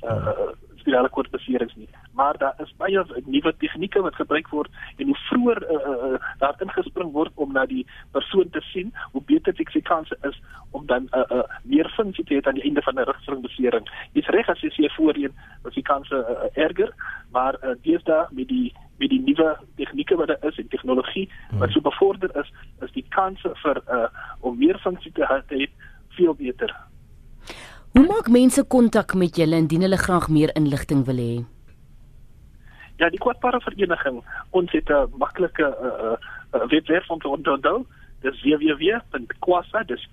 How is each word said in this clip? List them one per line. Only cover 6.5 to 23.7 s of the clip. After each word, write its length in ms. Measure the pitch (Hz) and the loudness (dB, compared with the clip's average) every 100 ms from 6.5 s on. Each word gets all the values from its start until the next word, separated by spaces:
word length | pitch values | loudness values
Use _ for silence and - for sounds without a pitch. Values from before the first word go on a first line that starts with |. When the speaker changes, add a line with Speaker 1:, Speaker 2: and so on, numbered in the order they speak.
| 147 | -2
Speaker 1:
ingespring 520 | 196 - - - 175 | -4 -4 -4 -6 -4
word 200 | 143 160 - | -2 -2 -2
om 160 | 139 | -2
na 140 | 135 131 | 0 -2
die 200 | 131 123 - - | -4 -8 -14 -8
persoon 380 | - - 190 175 | -6 0 0 0
te 120 | 160 | -2
sien, 320 | - 190 196 - - | -8 -8 -8 -12 -10
hoe 100 | 269 - | -10 0
beter 280 | 311 - | 2 2
die, 140 | - 330 | -4 -2
die 80 | - | -4
kanse 360 | - 165 160 - | 0 -2 -2 -6
is 200 | 143 - - - - | -8 -8 -16 -20 -16
om 140 | 139 143 | -14 0
dan, 220 | 127 131 | 0 0
eh, 100 | 135 123 | 0 0
eh, 140 | 127 117 - | 0 -2 -6
meer 260 | - 143 160 | 0 2 2
funksie 340 | - 208 185 | -2 -2 -4
te 100 | 165 | -2
hê 80 | 139 269 | 0 0
aan 60 | |
die 100 | 269 | 0
einde 180 | 285 202 | 0 0
van 120 | - 131 | 0 -2
'n 40 | |
rugstringbesering. 840 | 120 - - 135 123 - 123 117 104 - - | -2 -4 -6 -8 -8 -2 0 0 -4 -14 -4
Jy's 140 | - - | -4 2
reg 220 | 196 233 | 0 2
as 120 | 170 | -2
jy 80 | 320 | -4
sê 260 | - 147 - | 0 0 4
voorheen 380 | 156 - 139 - - - | 2 2 -4 -8 -20 -16
was 100 | 123 | -8
die 100 | - | -8
kanse, 320 | 131 139 139 139 | -2 -2 0 -2
eh, 300 | 117 117 - | -2 -4 -4
eh, 180 | - | 0
erger, 300 | 170 180 214 - - - - | 0 2 -2 -2 -14 -14 -6
maar, 220 | 123 - | -2 0
eh, 220 | 139 135 123 | -2 -4 -4
deesdae 460 | 160 170 - 156 170 | 0 0 2 0 0
met 160 | 131 127 | -6 -4
die, 260 | 127 120 - - - | -2 -2 -6 -20 -4
met 120 | 135 | 2
die 120 | 131 | 2
nuwe 360 | 131 147 160 151 - - | 2 4 4 2 -8 -10
tegnieke 400 | 139 139 151 170 | -8 -6 0 0
wat 120 | 156 | 2
daar 180 | 147 156 | -2 -2
is 120 | - | -6
en 100 | 110 | -8
tegnologie 640 | 131 127 127 - - 196 - - | -8 -2 -2 -2 -6 -8 -10 -8
wat 180 | 104 120 | -2 0
Speaker 2:
Hmm. 20 | |
Speaker 1:
so 100 | 156 | 2
bevorder 540 | 147 - 196 196 185 - | 0 2 2 2 -4 -4
is, 160 | - - - - | -8 -12 -20 -16
is 100 | 127 | -10
die 140 | 135 - | -10 -4
kanse 420 | - 190 190 170 - | -2 -2 -2 -8 -4
vir, 260 | 151 | -2